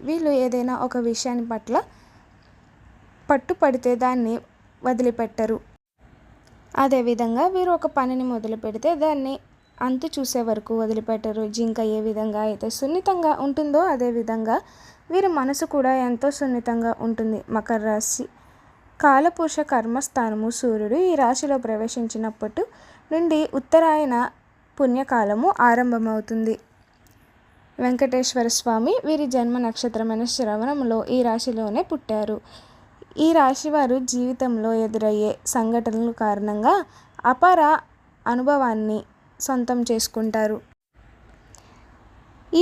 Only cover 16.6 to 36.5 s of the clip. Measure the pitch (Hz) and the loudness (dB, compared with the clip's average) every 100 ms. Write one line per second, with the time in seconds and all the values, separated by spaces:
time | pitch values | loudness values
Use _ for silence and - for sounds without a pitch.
16.6 | 240 233 233 - 226 220 220 214 - 220 | -2 -2 0 -2 -2 -2 -2 -2 -4 -4
17.6 | 214 226 220 214 - - - _ - - | -2 -2 0 -2 -2 -6 -8 _ -20 -20
18.6 | _ _ _ - 294 269 330 339 320 - | _ _ _ 2 6 6 6 2 -2 -2
19.6 | 302 254 226 240 269 - 226 214 220 233 | 0 0 0 -2 -4 -2 -2 -2 -4 -2
20.6 | 247 214 214 277 370 311 240 262 294 269 | -2 0 0 2 2 4 2 2 0 -2
21.6 | 233 214 226 - 226 220 220 220 214 262 | -2 -4 -4 -4 -6 -4 -6 -6 -8 -6
22.6 | 466 - - - - 320 339 311 311 269 | -6 -8 -20 -20 -4 0 2 2 0 -4
23.6 | - 320 330 302 294 240 247 - _ _ | 4 4 6 4 2 0 -2 -6 _ _
24.6 | _ - 269 247 269 240 208 214 339 - | _ -2 0 2 0 0 2 2 2 4
25.6 | 240 233 247 233 226 220 214 226 220 220 | 4 4 2 0 0 -2 -4 -4 -2 -4
26.6 | - _ _ _ _ _ _ _ _ _ | -8 _ _ _ _ _ _ _ _ _
27.6 | _ - 247 247 269 254 254 254 233 - | _ -4 -2 2 2 0 0 0 0 0
28.6 | 247 220 247 494 - 311 294 247 240 247 | 0 0 2 0 0 -2 0 0 0 0
29.6 | 233 220 247 220 226 226 233 - 220 214 | -2 -4 -4 -2 -2 -2 -2 -2 -2 -2
30.6 | 240 294 240 226 - 247 240 226 254 220 | -2 -2 0 0 0 0 2 0 -2 -4
31.6 | 214 226 370 285 - 214 208 214 - - | -2 -2 -4 -6 -4 -4 -4 -6 -10 -20
32.6 | - - - - - - 320 330 269 269 | -20 -20 -20 -20 -12 0 4 6 4 2
33.6 | 302 294 262 262 254 247 247 254 254 226 | 0 2 2 2 -2 -2 -2 -2 -2 -2
34.6 | 220 226 220 220 214 214 208 - - 254 | 0 0 0 0 0 2 0 -2 -4 -2
35.6 | 226 233 226 220 233 233 214 202 208 | 0 0 0 -2 -2 -2 -2 -2 -2